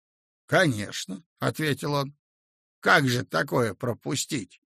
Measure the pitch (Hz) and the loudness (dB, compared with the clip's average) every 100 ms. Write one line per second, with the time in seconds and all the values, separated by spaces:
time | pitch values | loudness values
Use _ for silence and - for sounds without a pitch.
0 | _ _ _ _ - 160 175 110 101 - | _ _ _ _ 0 2 4 0 -6 -10
1 | - 190 _ - 127 123 156 131 156 143 | -10 -12 _ -6 -4 -2 -2 -2 -2 -2
2 | 139 - _ _ _ _ _ _ 208 185 | -4 -8 _ _ _ _ _ _ 4 6
3 | 135 120 - 160 143 156 117 - 120 107 | 6 0 -2 -2 0 0 0 -2 -6 -6
4 | 143 151 - 143 95 - | -4 -6 -4 -6 -8 -16